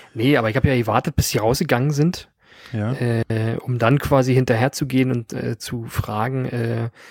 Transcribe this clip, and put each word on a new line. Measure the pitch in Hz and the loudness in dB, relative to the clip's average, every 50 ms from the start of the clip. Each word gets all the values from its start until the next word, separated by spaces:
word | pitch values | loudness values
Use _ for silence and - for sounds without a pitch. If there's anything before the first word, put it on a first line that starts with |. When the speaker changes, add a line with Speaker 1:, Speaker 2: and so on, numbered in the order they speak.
| - - _ | -20 -16 _
Speaker 1:
nee, | 113 110 135 147 131 | 0 2 2 4 4
aber | 113 110 | 2 2
ich | 104 | 0
hab | - - | 2 2
ja | 143 135 | 2 2
gewartet, | 123 117 110 107 123 - - - | 2 2 2 2 2 0 0 -2
bis | - - - | -2 -2 0
sie | - 123 | 0 0
rausgegangen | 104 117 139 - 185 147 139 120 127 147 | 2 2 2 0 0 0 0 0 2 0
sind, | 151 139 151 170 180 - - _ _ _ _ _ - - - - | 2 2 2 0 0 -2 -10 _ _ _ _ _ -20 -20 -18 -8
Speaker 2:
Ja. | - 110 104 110 131 | -6 -4 -2 -2 -2
Speaker 1:
äh, | - 127 120 117 113 113 - 120 110 110 113 117 - | -2 0 0 0 0 0 0 -2 -2 0 -2 -2 -4
um | - - 127 120 | -4 -4 -2 2
dann | 113 113 139 143 | 4 4 4 4
quasi | - - 143 135 127 127 131 | 2 2 2 2 4 4 2
hinterher | 131 131 - 120 113 123 139 | 2 4 2 2 2 2 0
zu | - - 151 131 | 0 -2 -6 -2
gehen | 127 131 131 127 | 0 0 0 0
und, | 127 120 117 - - | 0 -4 -4 -6 -8
äh, | 123 123 123 117 - | -8 -6 -6 -6 -8
zu | - - - 120 113 | -8 -10 -8 -8 -8
fragen, | 117 - - - - 104 107 110 123 131 131 127 | -6 -6 -6 -4 -4 -4 -4 -2 -2 -2 -4 -4
äh, | 127 - 120 117 113 117 117 117 117 - - - - | -4 -4 -4 -4 -2 -2 -4 -4 -6 -8 -12 -20 -20